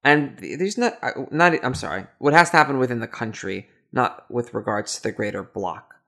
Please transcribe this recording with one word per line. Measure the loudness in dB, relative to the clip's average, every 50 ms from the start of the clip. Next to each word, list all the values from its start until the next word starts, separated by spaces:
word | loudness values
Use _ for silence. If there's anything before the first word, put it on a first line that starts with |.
| _
And | 6 4 6 4 -2 -8 -12
th-, | -12 -10 -6 -4
there's | -4 -4 -2 0
not, | -2 -2 -2 -2
uh, | -6 -6 -6 -6 -10 -6
not, | 0 4 4 4 4 2 -2
I'm | -2 -4
sorry, | -4 -6 -6 -6 -8 -8 -12 _ _
what | 0 4 6
has | 6 4 6
to | 6 4
happen | 4 4 4 0
within | 0 0 0 -4
the | -6 -8
country, | -6 -8 -6 -6 -6 -8 -8 -8 -8 -8 -10 _ _ _ _ _
not | -2 0 0 0 -2 -8 _ _
with | -4 -4 -4 -4 -6
regards | -6 -4 -2 -2 -2 -2 -4 -8
to | -6
the | -6 -6
greater | -4 -2 -4 -4 -4 -6
bloc. | -10 -8 _ -8 -6 -6 -8 -10 -14 _ -20 _ _